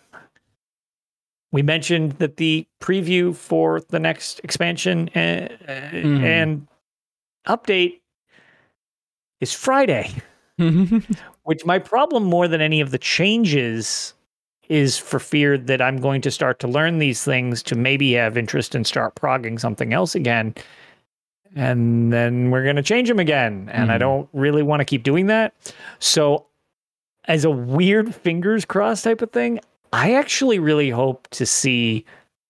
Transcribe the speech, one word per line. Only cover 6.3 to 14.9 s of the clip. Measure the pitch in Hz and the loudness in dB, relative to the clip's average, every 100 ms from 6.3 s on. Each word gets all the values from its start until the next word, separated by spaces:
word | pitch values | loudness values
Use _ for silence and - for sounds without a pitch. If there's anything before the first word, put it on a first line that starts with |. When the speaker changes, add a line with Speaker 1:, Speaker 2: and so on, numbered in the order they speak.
| 165 156 147 143 _ _ _ _ _ _ _ - | 2 0 -4 -10 _ _ _ _ _ _ _ -4
Speaker 1:
update | 233 - 185 180 175 _ _ _ _ _ _ _ _ _ _ _ _ _ _ | -2 0 0 0 -2 _ _ _ _ _ _ _ _ _ _ _ _ _ _
is | 127 | -8
Friday, | - 262 269 254 120 92 - - _ | -4 0 2 2 0 -4 -10 -16 _
Speaker 2:
<laughs> | _ - 170 165 180 226 - 208 - - | _ -2 2 2 2 2 0 -6 -8 -8
Speaker 1:
which | 156 151 | -4 -2
my | 165 185 | 0 -2
problem | - 240 349 254 | 0 0 2 0
more | 190 175 175 | 2 2 2
than | 160 | 2
any | 156 156 | 2 0
of | 139 | 0
the | 135 | -2
changes | - - 196 233 202 147 117 113 110 - - - _ _ _ _ - | -2 0 2 2 2 2 0 -4 -6 -8 -10 -16 _ _ _ _ -2
is | 156 139 | 2 2